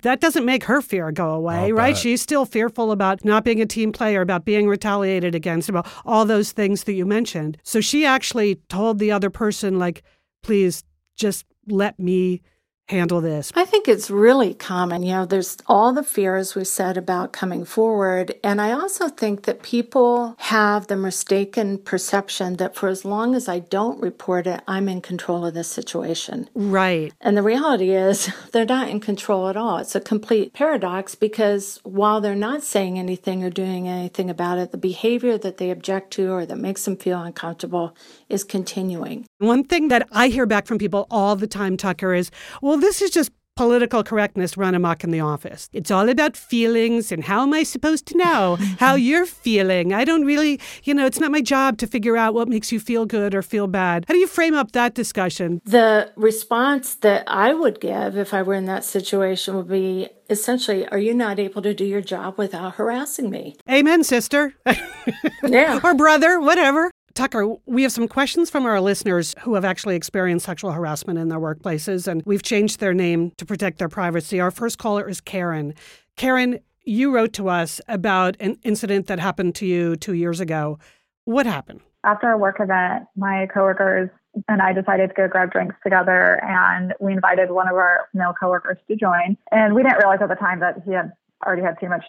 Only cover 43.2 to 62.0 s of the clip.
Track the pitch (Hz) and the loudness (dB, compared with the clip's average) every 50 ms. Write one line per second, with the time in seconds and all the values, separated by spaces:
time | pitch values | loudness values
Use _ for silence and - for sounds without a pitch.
43.2 | 277 - - _ _ _ _ - 247 233 240 247 240 233 247 226 208 - 233 214 | 0 0 -4 _ _ _ _ 0 2 4 4 4 2 2 2 0 0 0 0 0
44.2 | 208 202 - 202 185 175 - 190 196 185 180 180 175 170 165 160 - 170 165 160 | 0 0 0 -2 -2 -2 -2 -2 0 0 2 2 2 0 0 -2 -2 -2 -2 0
45.2 | 156 151 147 147 - - - - - - - 220 165 - 202 185 202 233 262 - | 0 -2 -2 -4 -8 -12 -14 -16 -16 -12 -10 -8 -2 0 2 2 4 4 4 2
46.2 | 302 302 - - - - 247 233 226 226 233 226 226 233 233 233 220 - 185 160 | 2 0 -2 -6 -6 -4 0 0 2 2 2 2 2 2 0 0 -2 -2 -6 -6
47.2 | 156 - 196 220 269 277 302 311 320 - - 262 - 302 320 294 - - - 349 | -4 -2 0 2 2 2 2 0 0 -2 -4 -2 0 0 0 -2 -2 -2 0 2
48.2 | 359 349 320 240 196 180 175 175 202 196 185 - 254 262 269 277 240 247 302 349 | 4 4 4 4 2 2 0 0 -2 -2 0 2 2 4 4 4 4 4 4 2
49.2 | 359 349 - - - 240 220 202 190 190 185 180 170 180 196 214 262 320 330 320 | 2 0 -4 -6 -2 0 2 2 4 4 2 2 2 0 0 2 2 2 2 2
50.2 | 285 277 294 294 311 302 285 - - - - - - 285 285 285 269 262 262 - | 2 2 2 2 2 2 0 -2 -6 -12 -18 -8 -2 0 2 2 2 2 0 0
51.2 | 320 294 285 302 247 - 277 269 269 269 226 - 240 214 - 247 208 233 226 233 | 0 0 2 0 0 2 2 2 2 2 0 -2 -4 -4 -4 -2 0 2 2 2
52.2 | 226 220 220 233 233 240 240 214 214 - 240 220 - - 233 226 226 208 233 214 | 2 2 2 0 0 0 0 -2 -2 -2 -4 -4 -2 -2 -2 -2 0 0 0 -2
53.2 | 202 202 190 196 185 - - 208 202 190 185 196 185 180 170 170 170 - 330 359 | 0 0 0 -2 -2 -2 -2 -2 -2 0 0 0 0 0 0 0 0 2 4 4
54.2 | 381 - - 359 330 330 311 294 254 214 - 247 240 240 240 254 220 - - 214 | 4 4 2 2 2 2 2 2 0 0 0 0 0 0 0 -2 -6 -4 -2 -2
55.2 | 185 180 - - 180 170 175 170 - 214 240 240 226 220 214 214 202 - - - | -2 -2 -2 -2 -2 -2 -4 -4 0 4 6 6 8 8 6 4 2 0 0 2
56.2 | 214 220 220 220 - - 226 233 254 277 285 269 262 - - - - 214 202 - | 2 2 2 0 -2 -2 0 2 2 2 2 0 -2 -6 -4 2 4 4 4 4
57.2 | - - - 185 202 240 311 320 330 240 - - - 180 190 202 208 202 190 202 | 0 0 2 4 4 4 4 4 2 0 0 0 -4 -4 -2 -2 -2 -2 -2 -4
58.2 | 196 - 208 190 185 190 196 196 190 185 190 - - - - 196 180 - - 196 | -4 -2 -2 -2 0 0 -2 -2 -2 -4 -4 -6 -6 -4 -6 -6 -4 -2 0 0
59.2 | 196 185 190 185 - 196 190 190 180 175 196 190 190 190 185 185 190 - - _ | 0 0 0 -2 -4 -4 -4 -6 -4 -2 -2 -2 0 0 -2 -4 -6 -8 -10 _
60.2 | _ - 208 208 - - 247 247 - - 202 190 - - 214 202 202 220 233 247 | _ -4 -4 -2 0 -2 -2 -2 0 -2 -2 -2 -2 -2 -2 -2 0 0 0 0
61.2 | 240 214 196 196 202 190 196 214 190 208 208 - 190 202 196 202 | 0 0 -2 -4 -4 -4 -6 -4 -4 -4 -2 -2 -2 -2 -2 -4